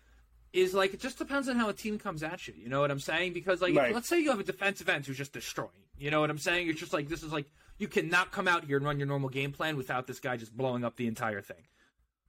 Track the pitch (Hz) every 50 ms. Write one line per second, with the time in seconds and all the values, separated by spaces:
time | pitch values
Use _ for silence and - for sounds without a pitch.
0 | _ _ - - _ _ _ - - - - 180 185 185 185 196 190 196 196 -
1 | - 269 - - 320 - 277 277 262 269 247 240 233 208 196 - - 214 214 208
2 | - 202 170 156 156 156 175 185 - - 101 78 98 120 135 139 147 143 143 139
3 | - - 160 165 180 180 170 175 147 196 180 - 185 180 - 143 131 120 214 240
4 | 233 - 339 349 302 294 254 196 190 - 185 - 196 196 196 - 170 190 175 151
5 | 139 135 131 131 139 - - 123 - - - - 120 101 _ 98 98 _ _ -
6 | 139 147 151 156 151 151 151 151 - 185 175 175 175 165 156 160 175 - - 156
7 | 143 143 165 160 160 151 160 151 143 - _ _ _ - - - 208 - - 208
8 | 160 160 180 180 185 185 - 202 185 185 175 170 160 143 139 139 139 147 147 143
9 | 143 139 143 139 139 131 127 135 139 143 139 - 165 156 156 135 123 - 135 127
10 | 127 - 120 - - 131 123 120 113 110 117 117 131 131 123 123 120 117 - -
11 | 123 117 110 - 117 110 104 101 98 - - - - _ _ _ _ _ _ _
12 | _ _ _ _ _